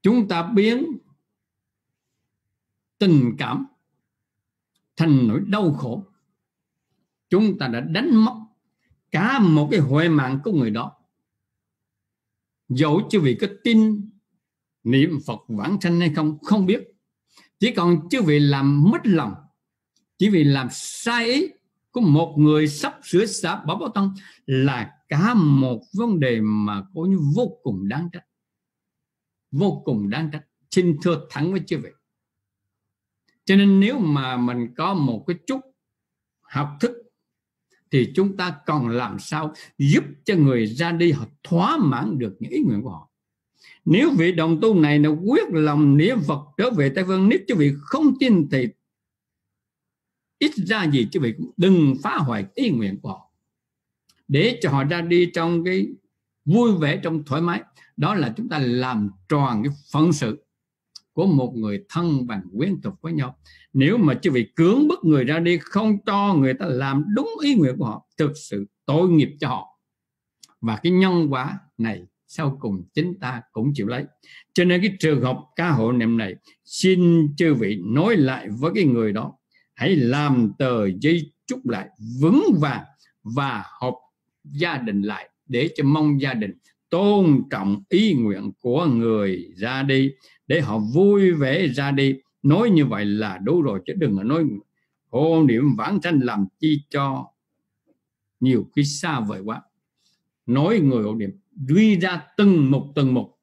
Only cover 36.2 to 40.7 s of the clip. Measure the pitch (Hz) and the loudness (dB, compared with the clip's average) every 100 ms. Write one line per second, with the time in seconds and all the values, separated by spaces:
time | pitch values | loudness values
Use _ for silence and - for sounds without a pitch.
36.2 | _ _ _ 135 143 147 247 - _ _ | _ _ _ -8 -8 -8 -10 -10 _ _
37.2 | _ _ _ _ _ _ _ 139 117 - | _ _ _ _ _ _ _ -2 0 -2
38.2 | 196 190 180 143 - 151 117 117 151 101 | -2 -2 -8 -8 -4 -4 -2 -4 -6 -12
39.2 | - 156 151 156 - - 139 190 - - | -8 -8 -8 -12 -20 -2 2 2 0 -10
40.2 | - 190 139 123 110 | -2 2 4 2 -2